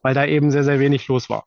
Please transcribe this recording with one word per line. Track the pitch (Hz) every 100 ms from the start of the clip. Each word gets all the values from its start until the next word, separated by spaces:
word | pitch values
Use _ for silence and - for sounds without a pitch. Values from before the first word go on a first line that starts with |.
Weil | 135
da | 135
eben | 143 151 147
sehr, | 143
sehr | 143 139
wenig | 139 139 -
los | 127 -
war. | 107